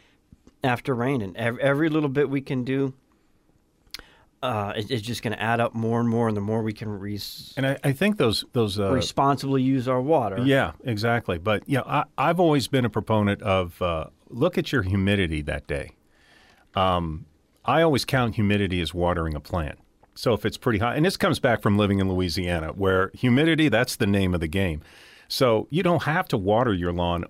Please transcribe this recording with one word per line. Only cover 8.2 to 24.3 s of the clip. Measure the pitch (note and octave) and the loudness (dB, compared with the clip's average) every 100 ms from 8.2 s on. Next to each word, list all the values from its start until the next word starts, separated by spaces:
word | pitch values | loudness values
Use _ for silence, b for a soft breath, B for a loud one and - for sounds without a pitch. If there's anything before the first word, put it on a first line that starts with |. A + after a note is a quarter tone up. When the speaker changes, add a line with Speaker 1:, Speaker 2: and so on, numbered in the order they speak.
| B2 G2+ - | 0 0 -2
Speaker 2:
those, | B2+ G#2+ G2 | -2 0 0
uh, | G2 | 0
Speaker 1:
responsibly | B2 - - C#3 C#3 C#3 C3+ | 0 0 0 2 2 0 0
use | C3 C3+ A#2+ | 2 0 0
our | B2+ | -2
water. | C3 D#3+ G#2+ F#2+ | 2 2 2 0
Speaker 2:
Yeah, | C3 C3+ F#2+ - | 2 2 2 -4
exactly. | C3 G#2+ A#2 A#2 - F2 | -6 -2 0 0 -2 -4
But, | F#2+ G#2 - | 0 -2 0
you | C3 | -4
know, | - | 0
I, | C#3+ - - | -4 -4 -2
I've | C#3 E3+ | 0 4
always | E3+ D3 A#2+ | 4 4 2
been | C3+ | 0
a | A#2+ | 0
proponent | A2+ G2 A2 G2+ G2+ | -2 0 2 2 0
of, | G#2 F#2+ F2 - | 2 2 0 -4
uh, | F2+ D#2+ D#2 _ _ | -2 -2 -6 _ _
look | A#2 E3+ F#3 | -2 0 0
at | - | 0
your | C3+ | -2
humidity | F#2 G2 F#2+ G2+ F2 D#2 | 2 2 2 2 0 -2
that | D2 D2 - | -4 -8 -6
day. | C#2+ C2+ _ _ b b b b b b | -8 -8 _ _ b b b b b b
Um, | G2+ F#2 F2+ E2 D#2 - _ _ _ | 0 2 2 -2 -8 -12 _ _ _
I | - D3 | 0 2
always | E3 C3 | 4 2
count | - C3 A#2+ | 0 0 0
humidity | G2+ G2+ G#2 G2 F2+ | 0 2 2 0 0
as | E2 | -2
watering | F2 F2 F2 D#2+ D2 | 0 0 0 -2 -6
a | |
plant. | - F2+ - - _ _ _ - | -6 -6 -6 -10 _ _ _ -4
So | C3+ | 0
if | G#2+ | 0
it's | A2 - | -2 -4
pretty | - G#2 | -2 0
hot, | A#2 C#3+ | -2 0
and | E3+ | 0
this | - | 0
comes | G3 B2+ | 0 2
back | B2+ A2+ | 2 2
from | - G2+ | 2 2
living | G#2 G2 | 2 2
in | F#2+ | 0
Louisiana, | F2+ F#2 D#2+ F2 F2 D#2 | 0 -2 -2 -2 -2 -4
where | E2+ F#2+ F#2 F#2+ | -2 2 2 0
humidity, | - B2+ B2 E3 D#3 D#3 | 0 2 4 4 2 2
that's | A2 B2+ - | 2 0 0
the | G#2 | 0
name | G2+ F#2 | 2 2